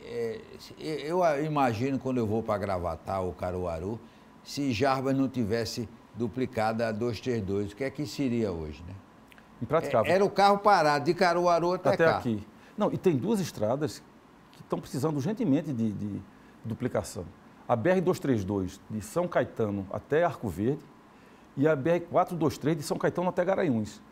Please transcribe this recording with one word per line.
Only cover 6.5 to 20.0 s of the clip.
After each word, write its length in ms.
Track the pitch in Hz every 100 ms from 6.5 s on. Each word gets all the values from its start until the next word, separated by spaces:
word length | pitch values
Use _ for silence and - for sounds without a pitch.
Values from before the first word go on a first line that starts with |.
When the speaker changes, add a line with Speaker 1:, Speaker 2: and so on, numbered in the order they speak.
| 113 110 113
Speaker 1:
a 80 | 113
dois 260 | 107 120 104
três 220 | 131 117
dois, 320 | 95 98 101
o 20 | -
que 80 |
é 60 | 135
que 160 | 143 151
seria 460 | - 135 117 107
hoje, 300 | 85 78 71 87
né? 60 | 98 - - - - - -
Speaker 2:
Impraticável. 480 | 120 156 143 123 107
Speaker 1:
É, 60 | 185
era 80 |
o 60 | 196
carro 300 | 190 202 202
parado 440 | 208 190 151 147
de 100 | 135
Caruaru 600 | 170 180 175 175 170 175
até 160 | 180 -
Speaker 2:
Até 160 | 185 165
Speaker 1:
cá. 120 | 98
Speaker 2:
aqui. 300 | 120 107 - - - -
Não, 160 | 196
e 40 | -
tem 200 | 190 139
duas 220 | 180 220
estradas 640 | 160 - 107 139 143 - - - - - -
que 100 | -
tão 180 | - -
precisando 360 | - 139 156 147
urgentemente 580 | 143 220 196 143 160
de, 180 | 120 113
de 300 | 98 101 98 98 - - -
duplicação. 640 | 110 110 123 113 95 104 87 - - - -
A 80 | 120
B 140 | 165
R 120 | 185
dois 180 | 165 165
três 260 | 143 113 92
dois 340 | 101 90 - -
de 140 | 110
São 260 | - 165 180
Caetano 600 | 170 120 - 104 101 98
até 320 | 104